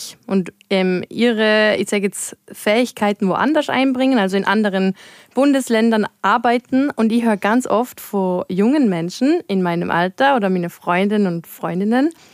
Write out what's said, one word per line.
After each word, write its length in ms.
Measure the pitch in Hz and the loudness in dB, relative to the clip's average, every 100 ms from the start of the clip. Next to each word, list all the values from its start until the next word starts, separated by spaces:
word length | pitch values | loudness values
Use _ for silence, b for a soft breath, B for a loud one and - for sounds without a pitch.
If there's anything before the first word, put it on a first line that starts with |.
| - - - | -18 -14 -4
und, 260 | 196 170 - - | -4 -4 -8 -4
ähm, 340 | 190 185 180 - | -2 0 -2 -4
ihre, 680 | - 240 220 220 214 214 - | -2 0 2 2 2 2 0
ich 120 | 202 | -2
sag 140 | 208 | -2
jetzt, 340 | 196 - - - - | -2 -6 -12 -14 -20
Fähigkeiten 720 | - 208 220 240 - 208 208 190 | -6 0 0 0 -2 -2 0 0
woanders 440 | 170 254 311 - | 0 0 0 0
einbringen, 480 | 247 269 247 262 254 | 0 0 0 2 2
also 180 | 190 196 | 2 0
in 80 | |
anderen 500 | 190 208 208 190 190 190 B B B | 0 0 0 0 0 -2 B B B
Bundesländern 720 | 247 285 269 254 220 226 214 202 _ | 0 2 2 2 2 2 2 -2 _
arbeiten. 720 | 196 240 233 240 - 262 277 | 0 2 2 0 0 -2 0
Und 200 | - 220 | 0 0
ich 140 | 233 | 2
höre 140 | 233 202 | 0 0
ganz 280 | 202 240 - | 0 0 2
oft 360 | 208 247 - | -2 -2 -8
von 420 | - 202 185 180 - | -8 -4 -2 -2 -4
jungen 400 | 185 220 302 233 | 0 2 2 2
Menschen 500 | 170 170 - 269 339 - | 0 -4 -2 0 0 0
in 140 | 196 | -2
meinem 280 | 175 170 180 | 0 -2 -2
Alter 460 | 165 185 190 269 262 | 0 0 0 2 2
oder 140 | 196 | 0
meine 180 | 185 170 | -2 -4
Freundinnen 580 | - - 175 202 214 190 | -6 -2 0 0 0 0
und 200 | 170 - | -2 -8
Freundinnen, 640 | - 160 175 208 247 311 - B | -10 -6 -4 0 0 0 -4 B